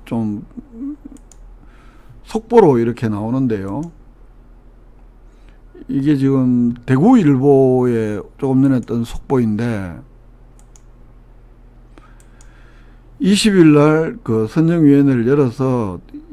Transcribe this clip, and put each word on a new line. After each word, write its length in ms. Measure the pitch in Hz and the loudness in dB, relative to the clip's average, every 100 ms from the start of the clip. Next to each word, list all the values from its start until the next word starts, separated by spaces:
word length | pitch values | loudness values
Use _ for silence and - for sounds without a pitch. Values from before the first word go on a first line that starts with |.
좀 400 | - 117 107 104 - - - 226 277 302 - 269 - - - - - - - - - - - | -10 -8 -6 -8 -14 -20 -20 -16 -14 -14 -18 -20 -20 -20 -20 -20 -20 -20 -20 -20 -20 -20 -10
속보로 480 | 220 220 240 175 120 | -10 0 4 4 4
이렇게 300 | 117 120 113 | -2 -4 -6
나오는데요. 720 | 104 110 131 131 107 95 107 165 - - - - - - - - - - - - - - - - - - - - | -4 -6 -4 -4 -4 -6 -10 -12 -16 -20 -20 -20 -20 -20 -20 -20 -20 -20 -20 -20 -20 -20 -20 -20 -20 -20 -18 -8
이게 280 | 139 139 143 | -4 -2 0
지금 580 | 135 131 127 123 120 117 - | 0 0 0 0 0 -4 -4
대구일보에 1300 | 131 202 254 151 135 139 139 131 127 123 117 107 104 - - | 0 4 4 4 2 4 4 4 2 0 -2 -4 -6 -12 -8
조금 240 | 135 131 | -2 0
전에 180 | 139 131 | 2 0
뜬 220 | 110 117 | -4 -6
속보인데, 960 | 117 - - 135 113 104 120 107 92 82 - - - - - - - - - - - - - - - - - - - - - - - - - - - - - - - - | -6 -10 -4 -2 -2 -2 -4 -6 -10 -14 -20 -20 -20 -20 -20 -20 -20 -20 -20 -20 -20 -20 -20 -20 -20 -20 -20 -20 -20 -20 -20 -20 -20 -20 -20 -20 -20 -20 -20 -20 -20 -4
이십 360 | 185 202 220 | 0 0 2
일 200 | 190 160 | 4 6
날 440 | 147 151 156 160 - | 6 4 2 -2 -8
그 240 | - 110 110 | -6 -4 -2
선정위원회를 760 | 160 160 170 147 143 139 127 117 | -2 0 2 4 4 2 0 0
열어서 720 | 143 131 110 131 123 104 87 - 294 - | 0 0 -2 -4 -4 -6 -10 -16 -20 -20